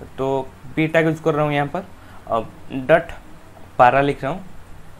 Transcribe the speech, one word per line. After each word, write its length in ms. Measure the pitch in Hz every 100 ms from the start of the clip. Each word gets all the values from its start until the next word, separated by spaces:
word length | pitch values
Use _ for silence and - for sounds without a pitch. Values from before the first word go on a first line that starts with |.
| - -
तो 300 | 135 135 131 - - -
P 100 | 156
tag 180 | 165 160
use 160 | 160
कर 120 | 160
रहा 100 | 147
हूँ 80 | 151
यहाँ 140 | 143 143
पर, 160 | 175 196 - - -
आ, 160 | - 113 - - - 135 127
डॉट 240 | 165 - - - - - - - -
पारा 220 | 123 131
लिख 220 | 143 139
रहा 100 | 135
हूँ, 120 | 180 190 - - - - -